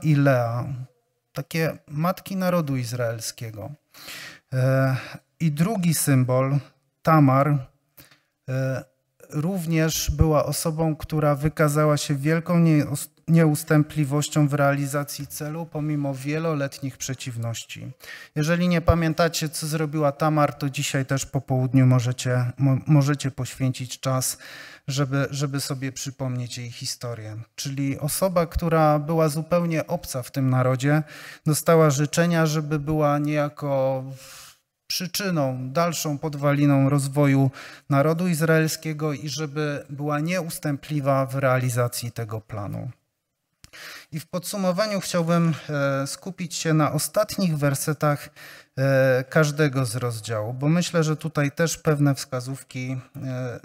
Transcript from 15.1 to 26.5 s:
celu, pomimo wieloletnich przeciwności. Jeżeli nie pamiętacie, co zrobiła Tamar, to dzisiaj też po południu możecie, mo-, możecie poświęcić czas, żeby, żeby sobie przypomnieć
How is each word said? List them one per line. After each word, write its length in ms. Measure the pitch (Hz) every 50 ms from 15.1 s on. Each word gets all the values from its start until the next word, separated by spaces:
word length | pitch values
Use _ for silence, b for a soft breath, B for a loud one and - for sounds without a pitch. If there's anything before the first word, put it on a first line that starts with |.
| - - 143 135
celu, 380 | - - 156 147 151 165 170
pomimo 480 | 160 - 156 147 151 151 143 143 139 135
wieloletnich 840 | 131 131 143 151 160 165 165 156 143 139 135 - - - 131 - -
przeciwności. 920 | - - 135 - - 135 117 117 117 117 113 - - - - 110 110 123 131 _ B B B B B B B
Jeżeli 320 | 151 151 156 175 170 180 180
nie 140 | 175 165
pamiętacie, 680 | 170 175 165 170 165 160 156 - 175 160 165 - 160 151
co 180 | - - 160 156
zrobiła 440 | 151 160 160 147 143 156 151 143
Tamar, 420 | 139 - 160 156 151 151 147 135 127
to 160 | - 147 139
dzisiaj 360 | 131 147 139 - - 139 131
też 200 | - 143 135 -
po 160 | - - 135
południu 440 | - - 135 127 127 127 123 131 131
możecie, 680 | 127 127 127 117 123 123 - - 127 123 127 123 123 - -
mo-, 200 | 139 139 135 127 - -
możecie 440 | 151 143 135 143 147 143 - 131
poświęcić 680 | - - 127 - - - 135 131 127 - 131 117 - -
czas, 380 | - 135 131 131 123 - - - B B B B B B B B B B
żeby, 400 | 131 139 147 127 135 139 139 -
żeby 300 | 143 135 147 139 135 143
sobie 300 | - - 147 127 131 135
przypomnieć 680 | 127 - - 143 131 - 139 131 123 123 123 117